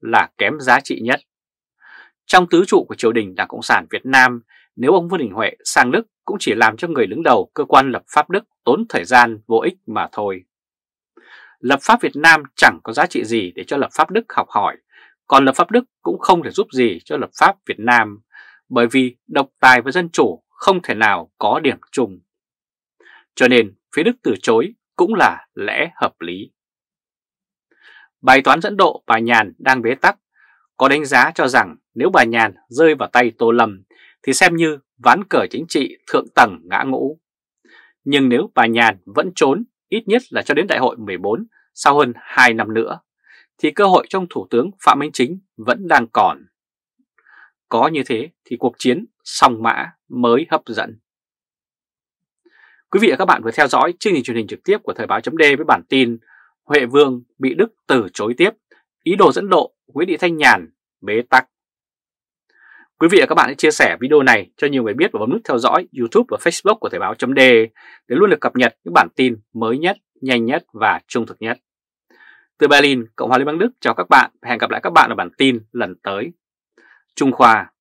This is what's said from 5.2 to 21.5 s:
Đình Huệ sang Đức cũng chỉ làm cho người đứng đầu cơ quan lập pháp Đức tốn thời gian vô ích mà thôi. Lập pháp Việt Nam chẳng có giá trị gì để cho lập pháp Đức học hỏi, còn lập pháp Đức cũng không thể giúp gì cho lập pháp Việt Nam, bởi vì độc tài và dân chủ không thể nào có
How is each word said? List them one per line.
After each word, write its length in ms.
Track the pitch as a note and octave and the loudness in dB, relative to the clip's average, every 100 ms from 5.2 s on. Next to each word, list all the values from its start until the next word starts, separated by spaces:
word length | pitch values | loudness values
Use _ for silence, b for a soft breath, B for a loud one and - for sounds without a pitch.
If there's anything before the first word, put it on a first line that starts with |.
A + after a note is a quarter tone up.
Đình 120 | A#2+ | -6
Huệ 200 | F#2+ G2+ - | -4 -6 -6
sang 260 | - - B2 | -4 0 0
Đức 160 | E3+ A#3 _ | 0 -4 _
cũng 120 | - G3+ | -4 -2
chỉ 140 | - | -2
làm 220 | G#2+ A2+ A2 | 0 0 0
cho 120 | E3+ | -6
người 180 | C#3+ G2+ | -2 -2
đứng 160 | A#2 | -2
đầu 280 | D#3+ A#2 F2+ | 0 0 0
cơ 100 | - | -8
quan 280 | C3+ C#3 C3+ | 2 2 2
lập 100 | - - | -4 -2
pháp 220 | - D3+ | -2 -2
Đức 140 | F#3 - _ | -4 -8 _
tốn 200 | - D3 A3+ | -2 -2 -2
thời 160 | A#2+ | -6
gian 360 | F2 B2 A#2 A2 G#2+ | 2 4 4 0 -2
vô 140 | A2+ | -2
ích 100 | D#3 - - | -2 -6 -10
mà 220 | G#2+ E2+ | -8 -8
thôi. 320 | - G#2 F#2 - _ _ _ _ _ _ _ b b b b | -8 -8 -8 -14 _ _ _ _ _ _ _ b b b b
Lập 180 | - C#3 | -4 -2
pháp 180 | - A#3 | 2 0
Việt 160 | D#3 - | 0 2
Nam 260 | D#3+ D#3+ C#3 - | 4 4 0 0
chẳng 240 | C#3 E2+ | 0 0
có 100 | - | -6
giá 140 | A#2 F3 | -2 -2
trị 180 | B2 | -4
gì 280 | G#2+ A2+ F#2 | -4 -4 -4
để 100 | F#2 | -10
cho 120 | F#2 D3 | -8 -6
lập 120 | C3 | -4
pháp 180 | - D#3+ | -2 -2
Đức 220 | F#3+ A#3 | -2 -4
học 140 | - - | -6 -4
hỏi, 260 | A2+ G2+ - _ b b b - | 0 0 -2 _ b b b 0
còn 180 | C3+ | 4
lập 80 | C3+ - | 4 2
pháp 140 | E3+ | 0
Đức 140 | A3+ - _ | -2 -2 _
cũng 160 | F3 F#3 | -8 -4
không 240 | - F3 | 0 0
thể 80 | B2+ | 0
giúp 160 | - A3 | -6 -4
gì 260 | C3 A#2 E2+ | -2 -2 -2
cho 120 | - D3 | -8 -8
lập 140 | G#2 - | -8 0
pháp 180 | D#3+ G3 - | 0 0 -8
Việt 120 | G#2 | -6
Nam, 420 | A2+ A#2+ G#2+ G2+ _ b b b _ | 0 0 0 -8 _ b b b _
bởi 180 | B2+ A#2+ | -2 0
vì 300 | C3+ B2+ - _ | 0 -2 -6 _
độc 220 | D3 C3+ _ | -4 -4 _
tài 220 | C3 B2+ | 4 4
và 80 | A#2+ | 2
dân 180 | F3+ F3 | -4 -4
chủ 340 | E3+ B2 E2+ _ | 0 -2 -2 _
không 340 | _ - F#3+ | _ -2 -2
thể 120 | - | -4
nào 380 | G#2 A2 F#2+ E2 _ | 0 0 0 -6 _
có 220 | G#2 | -2